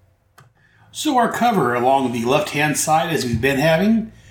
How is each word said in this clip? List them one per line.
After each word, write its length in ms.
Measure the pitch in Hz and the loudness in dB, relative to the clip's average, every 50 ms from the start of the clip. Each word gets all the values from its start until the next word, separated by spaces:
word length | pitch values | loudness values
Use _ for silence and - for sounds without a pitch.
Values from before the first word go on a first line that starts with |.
| _ _ _ _ _ _ _ - _ _ _ _ _ _ _ _ _ _ | _ _ _ _ _ _ _ -20 _ _ _ _ _ _ _ _ _ _
So 260 | - - - 311 262 | -14 -6 -4 0 0
our 140 | 247 226 - | 2 0 0
cover 420 | - - 226 240 214 180 131 120 123 | 0 0 0 2 2 2 0 0 0
along 380 | 123 120 131 135 135 131 120 | 0 2 2 2 2 0 -2
the 120 | 120 117 113 | -4 -2 0
left-hand 520 | 120 143 151 147 - - 147 151 151 143 | 0 0 0 0 -2 -2 -2 -2 -2 -2
side, 340 | - - 160 156 165 170 170 | -2 0 0 0 0 0 -2
as 140 | 156 123 127 | -4 -4 -2
we've 160 | 120 117 110 | -4 -2 -2
been 160 | 123 139 139 | 0 0 0
having, 540 | 131 151 165 160 170 196 220 226 220 - - - - - - | 2 2 2 2 2 2 2 0 0 -2 -6 -12 -20 -20 -20